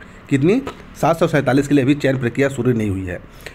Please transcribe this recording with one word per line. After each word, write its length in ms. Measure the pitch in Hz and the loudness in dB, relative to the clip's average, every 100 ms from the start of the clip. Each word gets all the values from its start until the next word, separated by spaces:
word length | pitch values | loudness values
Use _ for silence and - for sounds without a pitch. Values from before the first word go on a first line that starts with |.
| - - - | -20 -18 -4
कितनी? 320 | 139 160 247 269 - - - | 0 2 0 -2 -14 -18 -2
सात 180 | 147 165 | 0 2
सौ 80 | 175 | 2
सैंतालीस 400 | 147 127 135 139 | 2 2 0 2
के 80 | 143 | 2
लिए 80 | |
अभी 100 | 127 | 2
चयन 260 | 143 135 131 | 2 0 0
प्रक्रिया 300 | 117 - 139 | -2 0 -2
शुरू 240 | 127 120 | 0 0
नहीं 160 | 113 107 | 0 -2
हुई 160 | 95 92 | -4 -6
है। 140 | 87 - - - | -10 -14 -20 -20